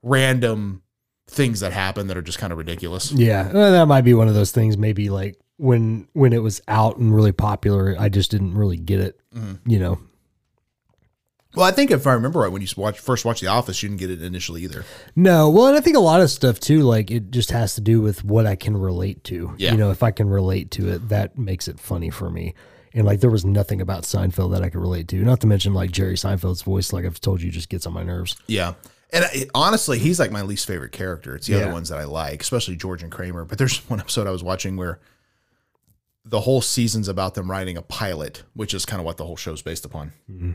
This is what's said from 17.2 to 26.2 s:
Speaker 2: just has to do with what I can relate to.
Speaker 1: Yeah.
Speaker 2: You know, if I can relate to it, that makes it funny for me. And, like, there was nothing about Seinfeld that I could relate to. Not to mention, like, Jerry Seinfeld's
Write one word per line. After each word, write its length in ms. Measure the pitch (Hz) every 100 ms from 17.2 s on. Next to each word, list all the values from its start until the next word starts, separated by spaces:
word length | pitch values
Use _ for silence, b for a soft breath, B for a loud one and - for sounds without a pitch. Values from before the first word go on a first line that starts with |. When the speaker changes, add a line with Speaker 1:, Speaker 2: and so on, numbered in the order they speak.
| 98
Speaker 2:
just 220 | 120 107
has 240 | 120 107 -
to 40 |
do 200 | 107 113
with 200 | 107 98
what 200 | 98 107
I 120 | 107 98
can 200 | - 104
relate 460 | 95 90 92 95
to. 300 | - 87 82 -
Speaker 1:
Yeah. 140 | 190
Speaker 2:
You 60 | 110
know, 120 | 104
if 100 | 95
I 80 | 120
can 180 | 101 104
relate 440 | 98 95 95 -
to 160 | - 92
it, 160 | 92 117
that 280 | 104 101 -
makes 300 | 107 90 -
it 100 | -
funny 300 | - 92 82
for 180 | - 90
me. 260 | 85 85 - b b b
And, 140 | 117 101
like, 140 | 104
there 100 | 123
was 140 | 110
nothing 360 | 92 101 101 98
about 220 | 92 95
Seinfeld 500 | - - 92 90 92
that 100 | 92
I 60 | 92
could 120 | 87
relate 280 | 90 90 82
to. 80 | 92
Not 160 | 110 127
to 60 | 110
mention, 280 | 101 101
like, 160 | 95 90
Jerry 220 | 87 95
Seinfeld's 460 | 90